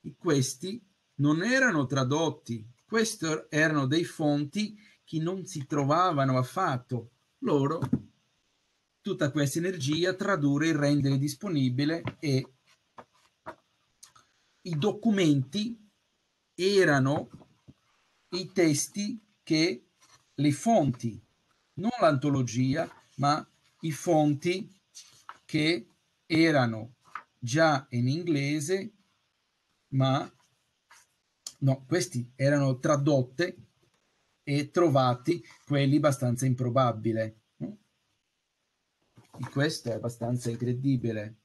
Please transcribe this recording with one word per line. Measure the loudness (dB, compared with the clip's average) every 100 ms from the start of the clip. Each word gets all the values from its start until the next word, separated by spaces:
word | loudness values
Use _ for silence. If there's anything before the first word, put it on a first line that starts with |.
E | -16 -8
questi | 0 0 0 -4 -10 -12 _ _ _ -2
non | 0 2
erano | 2 2 2 0 0
tradotti, | -2 0 0 0 -4 -10 -10 -10 -20 _
questi | -2 -2 -2 -4 -4 -2
erano | 2 2 2 0
dei | 0
fonti | -2 -2 0 0 -2 -4 -6 -8 -20 _
che | _ -4
non | -4 -6 -8
si | -12 -4
trovavano | -2 2 2 2 2 2 2
affatto. | 0 -2 -2 -4 -6 -8 -8 _ _ _
Loro, | 0 2 2 -2 -2 -4 -4 _ _ _ _ _ _ _ _ _
tutta | -8 -2 -2
questa | 0 -2 0
energia, | -4 -4 -4 0 0
tradurre | -2 -2 0 2 2 0
e | 2
rendere | 2 2 2 0
disponibile, | -2 -4 -4 0 0 0 -2 -2 -6 -6
e | -2 -2 -2 _ _ _ _ -20 -20 _ _ _ -20 -20 _ _ _ _ -20 _ _ _ _ _
i | -8 -2
documenti | 0 0 0 4 4 4 0 -4 -6 -8 -18 _ _ _ _ _ _
erano | -2 2 6 6 4 4 0 -4 -16 -20 _ -20 _ _ _ _ _ _
i | -8 -4
testi | 2 4 4 -2 -6 -6 -8 _ _
che, | -2 0 2 -2 _ _ _ _ _
le | -2 0
fonti, | 0 2 4 4 -2 -6 -8 _ _ _ _ _
non | -6 -4 2
l'antologia, | 2 2 0 0 -2 -2 0 -2 -6 -12 _ -2
ma | 0 0 -4 _ _ _
i | -8
fonti | -6 2 4 4 0 -2 -4 -8 _ _ -20 -20 -20 -20 -20 -6
che | -2 0 -2 -6 _ _ _ _
erano | 2 4 4 2 -2 -10 _ _ -20 -20 _
già | -2 2 4 2 -2
in | -2 0
inglese, | 0 -2 0 0 -2 -2 -4 -4 _ _ _ _ _ _ _ _ _ _
ma | 0 2 0 -2 _ _ _ _ _ _ -20 _ _ _ _ -20 -2
no, | -2 -2 -2
questi | -2 -2 -6 -8 -2
erano | 0 2 0 0
tradotte | 0 2 2 2 0 -4 -4 -6 -20 _ _ _ _ _ _ _
e | -4 -4 0
trovati | 2 4 4 2 0 -2 -4 -6 -20
quelli | -2 0 4 4
abbastanza | 2 2 -2 0
improbabile. | 0 0 0 2 2 0 -2 -2 -4 -8 _ _
E | -12 -12 _ _ _ _ _ _ _ _ _ _ _ _ _ -20 _ -14 -8
questo | -2 -4 -4 -6
è |
abbastanza | -6 -6 -6 -6 -4 -6
incredibile. | -6 -4 -2 -2 -2 -2 -6 -10 -16